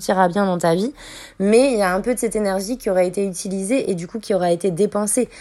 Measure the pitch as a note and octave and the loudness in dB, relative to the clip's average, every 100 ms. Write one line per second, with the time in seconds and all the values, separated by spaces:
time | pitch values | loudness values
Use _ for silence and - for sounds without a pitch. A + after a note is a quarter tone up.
0 | - F#3 F#3 F3+ G3 F3 E3+ E3+ A3+ - | -2 2 2 2 0 2 2 2 0 -6
1 | - - - - G3 A3+ C#4 A3+ F#3+ F#3 | -18 -20 -20 -2 4 6 6 2 0 0
2 | G#3+ B3 A3+ A3 G3+ F#3+ G3 B3+ - F#3 | -2 -2 -2 0 0 -2 -4 -6 -2 2
3 | F#3 F#3+ G3 F3+ G3 F#3+ F#3+ C4+ - F#3 | 2 0 -4 -4 -6 -6 -2 -2 0 -4
4 | F3 A3+ - G3 F3 E3+ G3+ E3 G3+ G#3 | -6 -10 -2 0 2 0 0 0 0 0
5 | G#3 B3+ A#3 - | -2 0 -2 -6